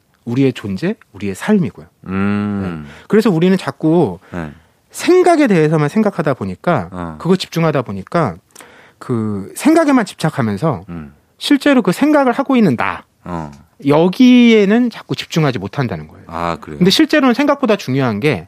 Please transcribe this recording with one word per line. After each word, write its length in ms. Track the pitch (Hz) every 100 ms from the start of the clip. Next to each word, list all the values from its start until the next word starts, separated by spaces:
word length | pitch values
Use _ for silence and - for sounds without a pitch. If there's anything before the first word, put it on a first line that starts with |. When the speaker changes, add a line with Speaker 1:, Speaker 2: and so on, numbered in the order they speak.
| _ _ 117
Speaker 1:
우리의 260 | 123 135
존재, 420 | 123 110 95 175 233 _
우리의 220 | 98 104
삶이고요. 520 | - - 214 117 - 78 _ -
Speaker 2:
음. 760 | 95 101 104 104 101 95 80
Speaker 1:
네. 60 | 73 - -
그래서 220 | 214 214
우리는 260 | 160 180 190
자꾸 640 | - - 156 170 117 85 -
Speaker 2:
네. 220 | 90 78 - _ _ _
Speaker 1:
생각에 560 | - - 359 359 320 262
대해서만 420 | 175 151 160 147
생각하다 460 | 220 208 - 151
보니까 540 | 123 95 90 175 143 87
Speaker 2:
어. 240 | 92 85 78
Speaker 1:
그거 180 | 165 190
집중하다 460 | - 165 160 147
보니까 540 | 117 104 - 175 143 80 _ - - - - _
그 540 | - 117 107 101 98 -
생각에만 480 | 277 330 294 254
집착하면서 760 | 196 - 160 - 113 98 160 95 90
Speaker 2:
음. 240 | 85 69 - _ _
Speaker 1:
실제로 420 | - 285 294 254
그 100 | 185
생각을 400 | - 294 294 254
하고 240 | 233 269 254
있는 200 | 190 117
나 280 | 98 85 - _
Speaker 2:
어. 260 | 87 85 76 73 _ - 139
Speaker 1:
여기에는 1040 | 151 185 185 254 247 240 220 196 226 247
자꾸 260 | - - 143
집중하지 420 | - 170 147 120
못한다는 480 | 98 - 123 82 78
거예요. 160 | - -
Speaker 2:
아, 280 | 82 85 80
그래요? 180 | - 73
Speaker 1:
근데 120 | 185
실제로는 440 | 240 311 311 262
생각보다 400 | 233 285 277 233
중요한 460 | 202 - 135 127 101
게 260 | 147 98